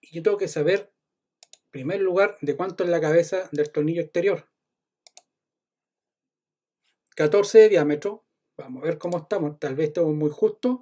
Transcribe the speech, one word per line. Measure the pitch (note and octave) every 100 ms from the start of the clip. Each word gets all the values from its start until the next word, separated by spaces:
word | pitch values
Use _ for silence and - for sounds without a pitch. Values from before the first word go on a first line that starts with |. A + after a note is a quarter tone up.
Y | - E3
yo |
tengo | E3 G3+
que | F#3
saber, | D#3+ D3 G3 - _ _ _ _ _
en | - - _
primer | C#3 C3 G3
lugar, | F#3+ F3+ G3+ -
de | C#3+ C#3+
cuánto | F#3 F3
es | F3+
la | E3+
cabeza | D3+ D#3+ E3+ F#3 F#3
del | D3 D3+
tornillo | - D3+ E3+
exterior. | E3 - F#3 E3+ - _ _ _ _ _ - - _ _ _ _ _ _ _ _ _ _ _ _ _ _ _ _ _ _ _ -
Catorce | D#3 G3+ G3+ A3
de | A3
diámetro. | F#3+ D3 D3 G3+ G#3+ _ _ _ -
Vamos | - B2+
a | D#3
ver | D#3+
cómo | F3 F3
estamos. | D#3+ G3+ D3+ D3
Tal | C#3+
vez | C3+ D#3
estemos | D3+ D#3+
muy | D3+ D3+
justos. | D3+ A3 G#3+ B3+ B3+